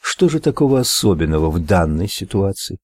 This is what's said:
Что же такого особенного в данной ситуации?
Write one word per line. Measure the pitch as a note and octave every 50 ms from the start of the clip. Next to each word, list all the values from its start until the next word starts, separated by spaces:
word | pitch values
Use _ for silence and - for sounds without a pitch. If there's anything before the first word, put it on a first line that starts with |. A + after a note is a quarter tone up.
| _
Что | - - - F#3 E3+
же | D3+ D#3
такого | - D#3 C3+ - D3+ C#3 C3+ C3
особенного | B2 - - - - G#2 F#2+ D#2 E2 D2+ D#2 D#2 D#2 D#2+
в | D#2+ F2 E2
данной | D2+ G2+ F2+ E2+ D#2 D2+ D#2+ F2+ G2+
ситуации? | - - F#2+ F2+ - G#2 G2 G2 G2 - - - - F#2